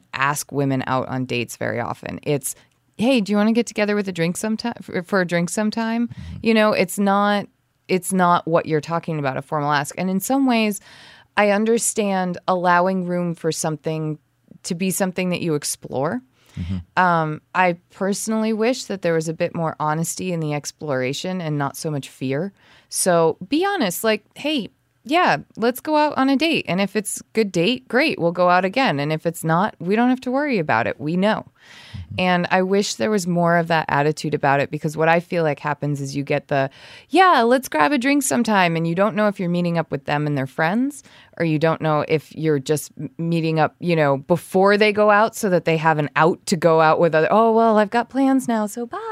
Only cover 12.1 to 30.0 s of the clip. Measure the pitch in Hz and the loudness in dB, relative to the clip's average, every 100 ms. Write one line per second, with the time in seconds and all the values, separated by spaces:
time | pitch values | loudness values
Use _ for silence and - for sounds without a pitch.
12.1 | 190 180 175 - 185 180 175 185 190 175 | 0 -2 -4 -2 0 4 4 4 0 -2
13.1 | 175 175 165 160 - 165 156 160 156 156 | -2 -2 -2 -4 -2 -4 -4 -6 -4 -6
14.1 | 151 _ _ _ - - 170 190 - 185 | -8 _ _ _ -18 -10 -4 -4 -2 -4
15.1 | 180 180 175 170 147 - - - 127 147 | -2 -4 -2 -2 -2 -4 -10 -8 -4 -2
16.1 | 247 - _ _ - 87 92 - - 180 | -4 -10 _ _ -10 -8 -8 -4 0 2
17.1 | 170 156 151 - 180 185 175 _ - 196 | 2 0 -6 -6 0 0 0 _ -6 -4
18.1 | 196 220 220 220 214 226 262 - 196 170 | -4 -4 -2 -2 0 -2 -2 -6 -4 0
19.1 | 165 160 160 170 175 160 - 151 156 165 | 0 -2 -4 -4 -2 -4 -2 -2 -2 -4
20.1 | - 185 170 151 147 - - 151 131 127 | -6 -6 -4 -4 -4 -8 -10 -4 -2 -2
21.1 | 139 185 185 156 147 139 - 160 147 - | -4 -6 -6 -4 -4 -4 -6 -6 -6 -8
22.1 | - 131 139 196 - _ - _ - 190 | -8 -6 -4 -6 -10 _ -20 _ -2 2
23.1 | 170 165 - 185 302 392 403 202 - 220 | 4 4 0 -4 -2 0 0 -2 0 0
24.1 | 214 - - 285 302 190 - _ _ 233 | -2 -4 -8 -4 -4 -6 -14 _ _ -2
25.1 | 330 302 151 - - 233 247 - 302 302 | 2 2 0 -4 -2 -2 -2 0 2 2
26.1 | - 269 262 330 240 - 180 196 214 196 | 2 2 2 2 0 -2 -2 -2 -2 -6
27.1 | - - 220 208 - 180 247 - 240 311 | -10 -4 -2 0 0 0 0 -2 0 0
28.1 | - 170 175 180 180 185 220 247 139 143 | 0 -2 2 4 4 2 0 0 0 -2
29.1 | 156 170 165 160 165 214 - 170 214 | -2 -4 -4 -2 0 0 -4 -2 2